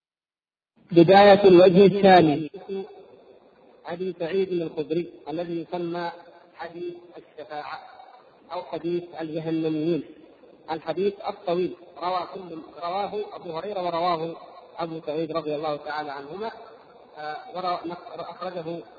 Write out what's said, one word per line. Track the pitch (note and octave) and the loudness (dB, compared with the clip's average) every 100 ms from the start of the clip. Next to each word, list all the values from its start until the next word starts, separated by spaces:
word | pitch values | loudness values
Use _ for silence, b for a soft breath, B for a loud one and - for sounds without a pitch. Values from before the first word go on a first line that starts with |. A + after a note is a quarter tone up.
| _ _ _ _ _ _ _ _ _ | _ _ _ _ _ _ _ _ _
بداية | E3+ E3+ G3 G3+ G3 | 6 8 10 10 10
الوجه | G3 F3 F#3+ F3 G3 | 10 10 10 8 6
الثاني، | G3 G3 F#3 D#3+ C#3+ D3+ F#3+ - G3 F#3+ - - - - - _ _ _ _ D3 | 8 8 8 8 2 -4 -12 -10 -8 -10 -16 -20 -20 -20 -20 _ _ _ _ -12
أبي | F3 F#3 E3+ | -6 -6 -6
سعيد | D#3+ F#3+ F#3 | -4 -2 0
الخدري | F3 D#3+ E3 C#3+ E3 E3 - C#3+ | -2 -4 -6 -4 -4 -4 -10 -10
الذي | D#3+ F3 E3+ | -8 -6 -8
يسمى | D#3 F3+ E3+ E3+ E3+ - - - _ - | -6 -6 -6 -6 -8 -10 -20 -20 _ -16
حديث | E3+ E3+ F3 - - - | -14 -10 -12 -12 -18 -20
الشفاعة | - - C3+ D3+ C#3 D#3 - - - - _ _ - | -20 -20 -14 -14 -12 -14 -16 -20 -20 -20 _ _ -12
أو | F3 | -12
حديث | - D#3+ E3 F3 E3+ D3 | -10 -8 -6 -6 -6 -12
الجهنميين، | D#3+ D#3+ D#3+ D#3+ D#3+ D#3 E3 D#3 - - - - - - - | -10 -8 -4 -4 -2 -2 -2 -2 -4 -16 -20 -20 -20 -20 -12
الحديث | D#3 D#3+ D#3+ G3+ G3+ G3+ | -10 -8 -4 -4 -4 -10
الطويل، | G3+ F#3 F3 E3+ - - - | -10 -4 -4 -4 -6 -18 -10
رواه | F3 F#3 E3 | -6 -4 -6
كل، | F#3+ F3+ D#3+ B2 D3+ | -12 -14 -16 -16 -12
رواه | E3+ G3 F#3+ G#3 G3+ - | -8 -6 -6 -6 -10 -12
أبو | E3+ | -12
هريرة | D#3+ G3 G3 | -10 -8 -6
ورواه | F3 E3 F3+ E3 E3 E3 - - - - | -4 -2 -2 -2 -4 -10 -18 -20 -18 -10
أبو | E3 D#3+ D#3 | -8 -8 -8
سعيد | D3+ D#3 | -6 -4
رضي | D#3+ D3+ D3 | -6 -4 -4
الله | D#3 D3 | -4 -6
تعالى | D3 D3+ D3 | -8 -8 -8
عنهما، | C#3 C#3+ F#3 A3+ - - - - - - D3+ | -12 -12 -10 -10 -12 -18 -20 -20 -20 -20 -14
آه، | D3+ D3+ - E3+ | -12 -12 -12 -8
ورا-، | F3+ E3+ E3 | -4 -4 -6
نق-، | F3 - D#3+ | -12 -14 -14
أخرجه، | F3+ F3 F3+ F3+ D#3+ E3+ - | -14 -10 -10 -8 -10 -12 -14